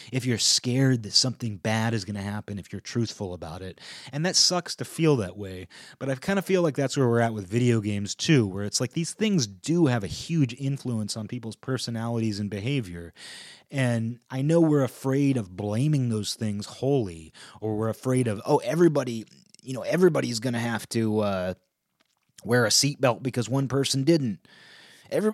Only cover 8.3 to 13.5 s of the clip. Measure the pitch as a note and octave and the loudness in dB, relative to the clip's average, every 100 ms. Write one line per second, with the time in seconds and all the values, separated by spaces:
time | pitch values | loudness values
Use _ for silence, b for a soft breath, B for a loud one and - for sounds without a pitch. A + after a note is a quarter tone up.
8.3 | D3 G2+ F#2+ G2+ - B2+ E3+ E3 - A3 | 4 4 -2 -4 -4 -2 -4 -4 -2 0
9.3 | F#3+ G#2+ G2 - E3+ D3+ A#2+ F#2+ - - | 2 0 -4 0 4 4 4 -2 -8 -2
10.3 | E3 B2+ A#2+ C3+ C#3 B2+ A2+ G#2 A2+ G#2 | 0 0 0 -4 -4 -4 -4 -4 -6 -8
11.3 | B2 A2 G#2 - C3 - A2+ A#2 A#2 A2+ | -10 -10 -10 -4 -4 -4 -4 -2 0 0
12.3 | G2+ G#2 G#2 A2 C#3+ F#2+ E2+ E2+ - B | -2 -4 -4 -2 -2 -4 -10 -14 -16 B
13.3 | B B | B B